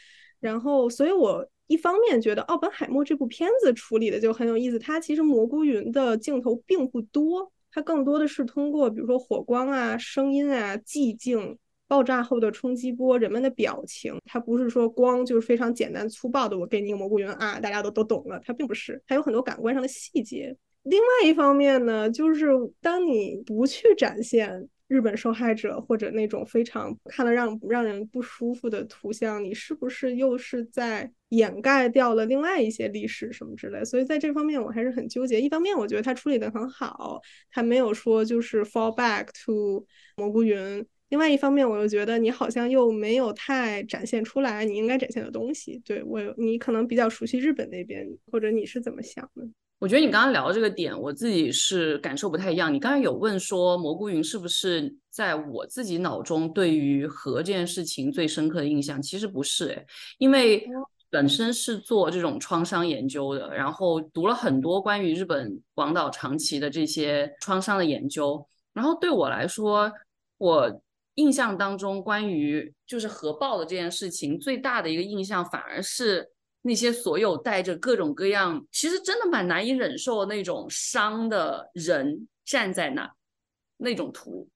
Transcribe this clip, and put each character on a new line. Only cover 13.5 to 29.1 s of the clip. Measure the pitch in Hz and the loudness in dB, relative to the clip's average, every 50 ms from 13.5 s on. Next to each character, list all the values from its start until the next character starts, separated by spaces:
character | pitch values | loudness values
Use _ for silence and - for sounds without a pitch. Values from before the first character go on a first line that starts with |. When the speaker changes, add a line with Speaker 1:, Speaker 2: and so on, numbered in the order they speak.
Speaker 1:
表 | 262 - 208 - - - - | 0 0 -2 -2 -2 -6 -10
情， | - - - - - - - - | -12 -14 -10 -10 -10 -10 -10 -12
它 | - - 233 | -8 -6 -6
不 | 240 233 233 | -2 0 0
是 | 247 254 233 | 2 2 2
说 | - 247 233 226 | 2 2 2 2
光 | 233 - 247 247 247 247 254 | 4 4 4 6 6 2 2
就 | 247 240 226 | 2 2 2
是 | 226 | 4
非 | - 240 | 4 2
常 | 233 240 240 | 2 2 0
简 | 240 - - - | 0 -2 -2 -4
单 | - 208 208 226 | -4 -6 -6 -6
粗 | - - - | -8 -8 -6
暴 | 240 262 269 247 202 | -2 0 0 0 0
的， | 196 180 | -2 -4
我 | 175 | -2
给 | - 220 202 | -2 -2 -2
你 | 202 202 | 0 -2
一 | |
个 | 202 | -4
蘑 | 196 196 | -4 -2
菇 | 202 214 202 | 0 0 0
云 | 196 202 | 0 -2
啊， | 196 196 220 208 202 - | -4 -4 -4 -4 -4 -4
大 | 220 202 | -4 -2
家 | 202 208 | -2 -2
都， | 202 208 | -2 -2
都 | 208 220 | 0 0
懂 | 220 - 220 175 - | 0 0 0 -2 -2
了， | 185 185 180 - | -6 -10 -10 -8
它 | - 233 | -8 -6
并 | - 294 | -6 -4
不 | 233 | -6
是， | 247 - - - - - - | -6 -8 -8 -10 -12 -14 -4
它 | - 269 | -2 0
有 | 294 | 0
很 | 294 285 | 2 2
多 | 214 240 | 0 0
感 | 254 - - - | 0 -2 -4 -2
官 | 220 226 262 | -2 0 0
上 | 269 | 0
的 | 254 | -2
细 | 269 - - - - - 294 | -4 -6 -10 -14 -4 -2 -2
节。 | 220 - 254 - - 254 269 - _ _ _ _ _ | -2 -2 -6 -10 -10 -10 -12 -16 _ _ _ _ _
另 | 269 370 403 | 2 4 6
外 | 466 494 494 494 370 311 | 6 6 6 6 6 6
一 | 320 | 6
方 | 330 285 277 277 | 6 6 6 6
面 | 277 285 277 269 254 240 | 6 6 6 4 4 4
呢， | 233 220 214 214 220 | 2 0 2 0 0
就 | 233 302 311 320 320 | 0 2 2 2 4
是 | 294 311 285 262 254 240 - - _ | 4 4 4 4 4 2 -2 -8 _
当 | - 339 349 359 359 | -2 0 0 2 2
你 | 320 247 214 196 - - 196 233 | 2 2 2 0 -2 -6 -8 -8
不 | - 214 220 262 | -4 0 0 2
去 | 269 - - - 466 381 | 0 0 4 6 6 6
展 | - 240 202 208 214 | 6 4 0 0 -4
现 | 233 - 247 226 214 196 185 185 - - _ _ _ - | -4 0 2 2 2 2 -4 -10 -12 -14 _ _ _ 0
日 | 269 262 | 2 2
本 | 226 214 202 | 2 2 0
受 | 220 - 233 | -2 -2 -2
害 | 226 220 240 226 220 | -2 0 0 0 0
者 | 220 - 202 - - | 0 -2 -4 -6 -6
或 | - - 233 | -2 -2 0
者 | 214 214 - | 0 0 -2
那 | 214 220 214 | -2 -2 -2
种 | 208 214 208 226 | -2 -2 -6 -6
非 | - - 233 233 | 0 0 0 0
常 | - - 214 214 - 233 - _ | 0 -4 -6 -6 -6 -8 -10 _
看 | - - - 247 | -10 -4 0 2
了 | 233 | 2
让， | 233 247 240 220 220 220 - 196 | 4 2 2 0 -4 -6 -4 -2
让 | 240 240 233 | 0 0 0
人 | 214 202 202 214 220 | -2 -4 -6 -8 -8
不 | - 254 | -8 -8
舒 | 233 - - - 240 240 | -8 -8 -8 -6 -4 -4
服 | 247 240 - 233 | -4 -4 -4 -4
的 | 214 196 214 | -4 -4 -6
图 | 214 - - - 202 | -8 -12 -12 -10 -8